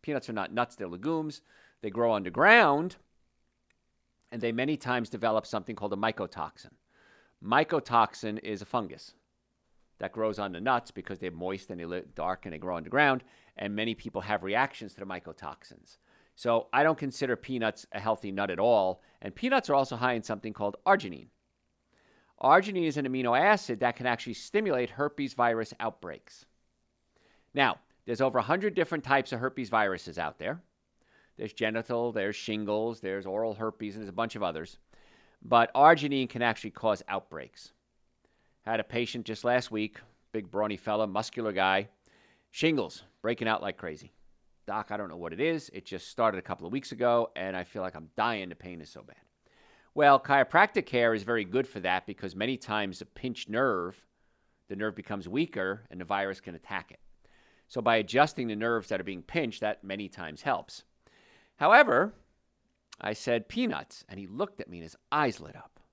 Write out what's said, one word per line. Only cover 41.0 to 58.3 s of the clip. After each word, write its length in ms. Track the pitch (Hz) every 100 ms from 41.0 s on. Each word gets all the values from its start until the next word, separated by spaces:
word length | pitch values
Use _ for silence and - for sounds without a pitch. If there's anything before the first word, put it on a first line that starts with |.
| 107
muscular 460 | 98 113 - 110
guy, 360 | 95 95 95 104 _ _ _ _ _ _
shingles, 520 | - 160 151 87 - - _
breaking 260 | 110 120 113
out 140 | 110
like 140 | 101 90
crazy. 360 | 87 78 69 _ - _ _ _ -
"Doc, 240 | 104 104
I 60 | 104
don't 120 | 98
know 80 | 82
what 160 | 85
it 80 | 82
is. 280 | 156 160 -
It 140 | 98
just 240 | - 92 -
started 300 | - 113 92
a 40 |
couple 240 | - 90 85
of 60 |
weeks 200 | 127 135
ago, 380 | 110 123 120 117
and 220 | - 95 92
I 80 |
feel 180 | 90 107
like 140 | 92 82
I'm 140 | 80 -
dying. 320 | 110 110 92
The 60 |
pain 260 | 85 90 87
is 100 | 73
so 120 | -
bad." 140 | 52 - _ _ _ _ _ _ _
Well, 260 | - 143 139
chiropractic 680 | - 143 131 165 202 - -
care 280 | 123 117
is 80 | 110
very 220 | 98 117
good 220 | 95 117 131
for 140 | 104
that 260 | 90 92 -
because 300 | 98 98 92
many 200 | 113 131
times 440 | - 107 101 92
a 60 | 92
pinched 420 | - 127 113 -
nerve, 560 | 113 135 98 87 101 _ _ _ _ _ _ _
the 80 | 98
nerve 180 | 107
becomes 340 | 107 98 101 87
weaker 560 | 117 165 - 95 104 113
and 100 | 90
the 40 |
virus 360 | 87 98 98 95
can 140 | -
attack 380 | 85 - 98 -
it. 80 | - - - _ _ _ _ _
So 140 | 127
by 160 | 113 113
adjusting 500 | 98 123 151